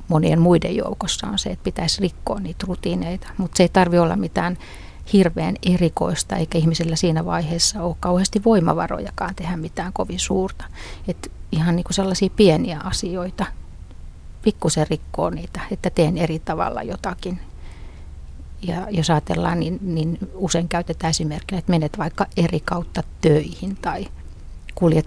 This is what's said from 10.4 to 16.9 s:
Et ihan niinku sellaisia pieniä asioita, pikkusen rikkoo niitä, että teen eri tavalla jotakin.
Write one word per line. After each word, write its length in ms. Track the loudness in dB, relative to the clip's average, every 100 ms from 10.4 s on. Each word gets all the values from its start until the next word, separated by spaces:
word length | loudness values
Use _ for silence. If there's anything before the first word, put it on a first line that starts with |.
| 0 -4 -12 -12 -12 -8 -6
Et 240 | -6 -8 -12 -4
ihan 240 | 0 2 2
niinku 180 | 0
sellaisia 360 | 0 0 2 2 6
pieniä 440 | 6 6 2 -4
asioita, 600 | -4 -4 -2 -4 -6 -4 -6 -6 -12 -14 -16 -14 -14 -14 -16 -4
pikkusen 460 | 0 0 0 0 0
rikkoo 400 | -2 -6 -2 -2
niitä, 320 | -2 -8 -10 -8
että 180 | -4 0
teen 280 | 2 2 4
eri 220 | 0 -2
tavalla 440 | -4 -2 -2 -4
jotakin. 560 | -6